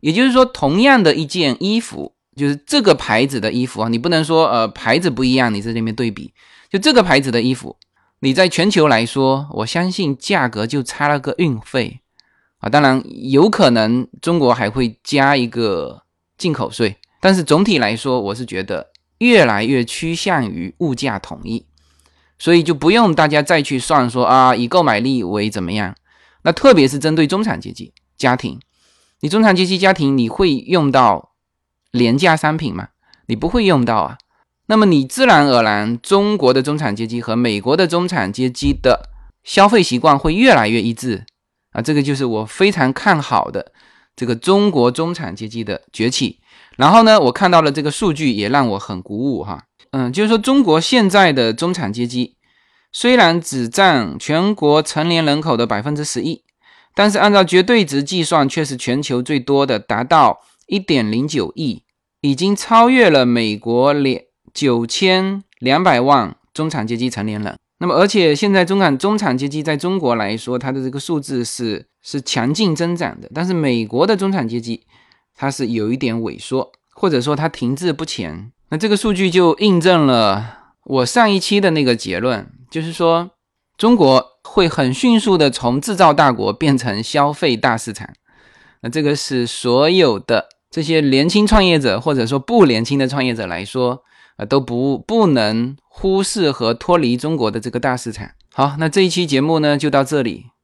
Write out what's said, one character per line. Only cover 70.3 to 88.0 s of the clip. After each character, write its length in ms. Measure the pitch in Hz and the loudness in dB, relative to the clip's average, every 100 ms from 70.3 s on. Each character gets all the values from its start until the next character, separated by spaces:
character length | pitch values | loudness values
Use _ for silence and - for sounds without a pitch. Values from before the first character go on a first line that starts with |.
| 110 | -6
说， 200 | 113 123 | -6 -6
它 140 | 131 | -6
的 120 | 131 | -6
这 60 | 131 | -8
个 120 | 139 | -10
数 180 | - 160 | -6 -6
字 260 | 139 135 | -4 -6
是， 420 | 117 - 120 104 - _ | -6 -6 -6 -8 -12 _
是 180 | - 143 | -10 -10
强 340 | 131 - 120 | -6 -4 -2
劲 200 | 151 214 | 0 -2
增 220 | 151 170 175 | 0 -4 -4
长 240 | 143 - | -6 -10
的， 80 | - | -14
但 100 | 139 | -8
是 80 | 180 | -4
美 320 | 175 147 120 | -2 -2 -2
国 220 | 110 117 180 | -2 -2 0
的 100 | 214 | 0
中 140 | 196 | -2
产 180 | 196 113 | -4 -4
阶 120 | 120 | -6
级 260 | 117 117 _ _ _ _ _ | -8 -12 _ _ _ _ _
它 160 | _ 135 | _ -8
是 160 | 135 127 | -6 -4
有 260 | 113 107 | -2 -2
一 40 | 131 | -2
点 200 | 131 113 | -4 -4
萎 180 | 110 64 | -6 -10
缩， 320 | - 131 - _ _ | -6 -6 -6 _ _
或 180 | - 190 | -4 -2
者 100 | 143 | 0
说 140 | 123 | -2
它 140 | 143 160 | -2 -4
停 260 | - 120 | -4 -6
滞 180 | 139 180 | -4 -4
不 120 | 151 | -4
前。 480 | 160 - 90 78 107 _ _ | -8 -8 -10 -10 -16 _ _
那 100 | 156 | -4
这 100 | 214 | 0
个 80 | 202 | 0
数 160 | 220 | 0
据 160 | 185 190 | 0 0
就 280 | 175 175 160 | 4 2 2
印 220 | 214 180 | 2 4
证 260 | 170 175 143 | 4 4 4
了 680 | 123 107 98 113 - _ _ | 4 2 0 -6 -16 _ _
我 200 | - 135 | -4 -2
上 240 | 120 - 226 | 0 2 2
一 120 | 196 | 2
期 200 | - 202 | 0 0
的 120 | 196 | 2
那 120 | 160 | 2
个 100 | 131 | 0
结 240 | 117 - 90 | -2 -4 -4
论， 320 | 120 117 - _ 127 | -4 -4 -8 _ _
就 100 | 160 | -10
是 120 | 160 | -8
说 380 | 165 170 165 175 _ _ _ _ _ | -2 0 0 -2 _ _ _ _ _
中 180 | 220 | 2
国 300 | 240 143 131 - _ | 4 4 4 0 _
会 260 | - - 175 | -6 0 0
很 260 | - 131 | 2 -2
迅 240 | 127 254 233 | 0 2 2
速 180 | 208 185 | 2 2
的 140 | 143 | 2
从 300 | 120 120 127 | 0 -2 -2
制 140 | 147 | -4
造 200 | 185 175 | 2 4
大 180 | 147 147 | 4 2
国 200 | 117 104 | 2 -4
变 260 | 104 160 135 | -2 0 0
成 240 | 120 101 | -2 -6
消 300 | 113 151 143 | -6 -2 -2
费 240 | 147 165 117 | 0 -2 0
大 200 | 127 113 | 0 -2
市 160 | - | -4
场。 160 | 104 | -12